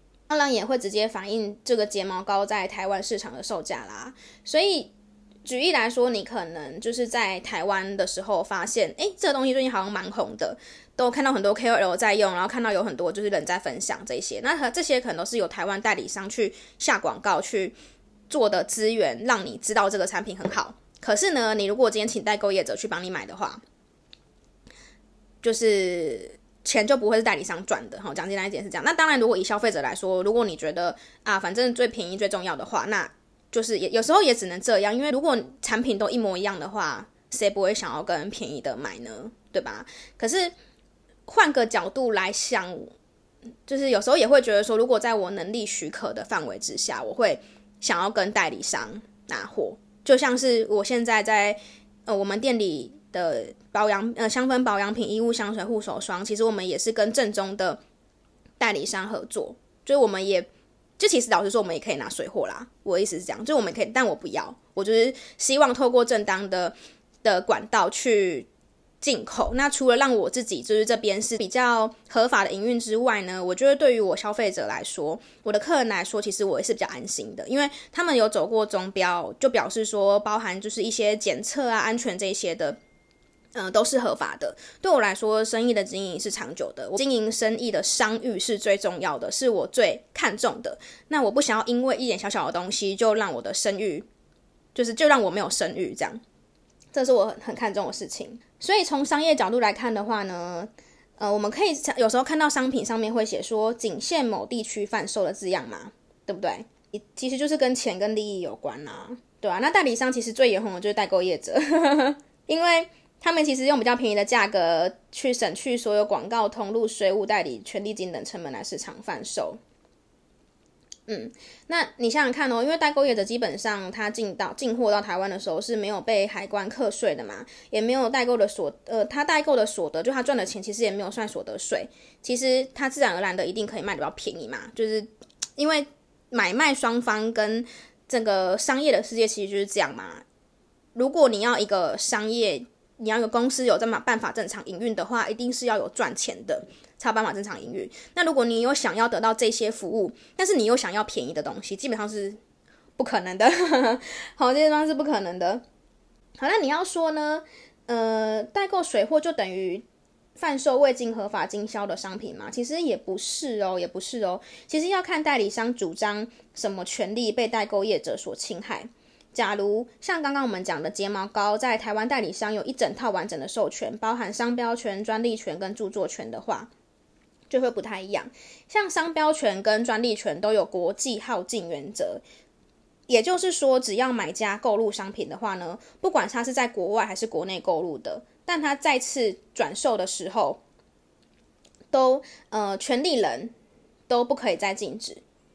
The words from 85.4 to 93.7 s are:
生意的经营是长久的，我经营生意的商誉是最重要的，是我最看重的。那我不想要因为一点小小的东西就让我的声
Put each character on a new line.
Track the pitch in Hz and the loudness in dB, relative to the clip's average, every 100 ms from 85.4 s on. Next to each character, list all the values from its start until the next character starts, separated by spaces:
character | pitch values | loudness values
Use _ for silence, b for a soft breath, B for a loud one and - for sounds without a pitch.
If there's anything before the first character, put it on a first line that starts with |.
| 220 | 2
生 | 226 240 | 0 2
意 | |
的 | 208 | 2
经 | 190 185 | 0 -4
营 | 196 160 | -6 -6
是 | 208 | -6
长 | - 123 165 | -6 -8 -8
久 | 139 - | -8 -8
的， | 98 | -6
我 | 196 | -2
经 | 269 | 0
营 | 240 214 | 2 0
生 | 220 220 220 | 0 0 0
意 | 240 | -2
的 | 180 | 0
商 | - - 214 226 | 0 2 2 0
誉 | 254 196 | -4 -4
是 | - - | -2 -2
最 | 214 202 | 2 2
重 | 202 180 | 0 -2
要 | 175 139 | -4 -4
的， | - | -4
是 | - 254 | 0 2
我 | 196 131 | 2 0
最 | - 190 - _ - | 2 2 2 _ -2
看 | 226 208 | -2 0
重 | 233 - | -2 -2
的。 | - - B B B | -8 -10 B B B
那 | 294 | 2
我 | 226 | 2
不 | 247 | 2
想 | 277 220 | 2 2
要 | 233 | 2
因 | 240 | 0
为 | 262 233 | 2 0
一 | 254 | 0
点 | 190 | -2
小 | 202 | -2
小 | 202 147 | -2 -2
的 | |
东 | 170 180 | -2 -4
西 | - 202 196 | -4 -2 2
就 | 226 | 4
让 | 214 196 | 4 0
我 | 123 | -4
的 | - | -4
声 | 190 214 | -2 -2